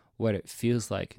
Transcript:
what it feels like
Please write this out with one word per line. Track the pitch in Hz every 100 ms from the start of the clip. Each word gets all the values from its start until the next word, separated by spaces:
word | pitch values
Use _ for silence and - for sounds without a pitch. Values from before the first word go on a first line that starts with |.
| _ -
what | 113
it | 101 -
feels | - 117 120 -
like | 95 92